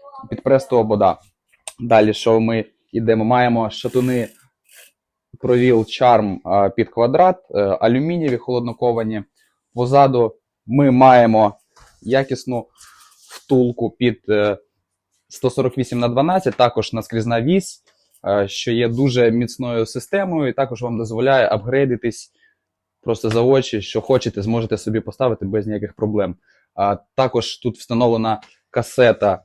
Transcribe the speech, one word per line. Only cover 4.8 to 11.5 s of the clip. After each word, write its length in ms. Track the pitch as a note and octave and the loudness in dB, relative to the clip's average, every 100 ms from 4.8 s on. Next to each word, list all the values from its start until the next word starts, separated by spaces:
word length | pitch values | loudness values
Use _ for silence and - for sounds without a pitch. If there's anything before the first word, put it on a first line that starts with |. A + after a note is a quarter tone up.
| _ _ _ _ _ - | _ _ _ _ _ -8
Провіл 400 | B2+ B2 B2+ A2+ | 0 2 4 2
Charm, 580 | A2 - B2 A2+ G#2 F2+ E2+ | 0 0 4 4 2 -6 -2
е, 240 | G2 G2 | 0 2
під 200 | - G#2+ | 0 -4
квадрат, 500 | - A#2+ D3+ F#3 F#3 - | 0 0 4 2 0 -4
е, 80 | - | -2
алюмінієві, 760 | G2 F#2+ A2+ B2 D#3 F3 D3+ A#2+ | -2 0 0 0 -2 -2 -2 -4
холодноковані. 840 | - B2 A#2+ A2+ B2 A#2 A2 G#2+ G2 _ _ _ _ | -4 -6 -6 -4 -2 -2 -4 -8 -12 _ _ _ _
Позаду 600 | A#2 B2 C#3 C3+ B2 A2+ - _ _ - | -6 2 4 4 4 0 -4 _ _ -2
ми 260 | C3 C#3 | 2 4
маємо 640 | B2+ C3 B2 A#2 A2 G#2 | 6 8 8 6 4 2